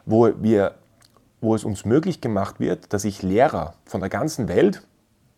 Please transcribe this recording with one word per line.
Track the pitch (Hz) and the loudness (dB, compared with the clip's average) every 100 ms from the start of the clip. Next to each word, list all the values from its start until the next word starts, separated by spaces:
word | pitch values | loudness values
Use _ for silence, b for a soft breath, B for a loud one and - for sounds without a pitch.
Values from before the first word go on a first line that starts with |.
wo | - 110 117 - | 0 4 4 4
wir, | 107 107 98 - _ _ _ _ _ - | 2 2 2 -4 _ _ _ _ _ -6
wo | 110 | -2
es | 110 | -2
uns | 110 98 | -4 -6
möglich | 101 135 185 147 | 0 0 0 -4
gemacht | 120 101 98 - | -4 -4 -4 -4
wird, | 156 180 - | -4 -4 -4
dass | 101 | -6
ich | 104 98 | -4 -6
Lehrer | 92 101 147 104 78 - | 0 2 2 0 -8 -12
von | - 107 | -10 -8
der | 95 | -6
ganzen | 101 151 - 101 | -4 -4 -4 -2
Welt | 92 185 - _ _ _ _ _ | 2 2 0 _ _ _ _ _